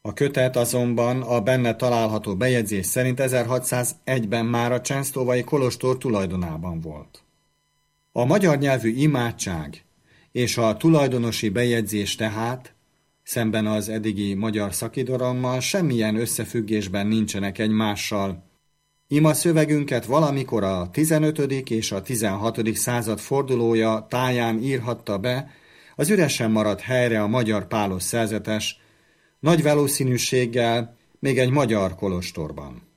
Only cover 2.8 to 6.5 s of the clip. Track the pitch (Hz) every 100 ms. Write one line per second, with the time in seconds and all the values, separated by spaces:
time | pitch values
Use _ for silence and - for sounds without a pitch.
2.8 | 92 - 127 127 131 127 113 127 127 123
3.8 | 120 - - 131 110 117 117 120 120 123
4.8 | 120 139 135 135 127 123 120 147 127 -
5.8 | 127 131 131 107 95 92 90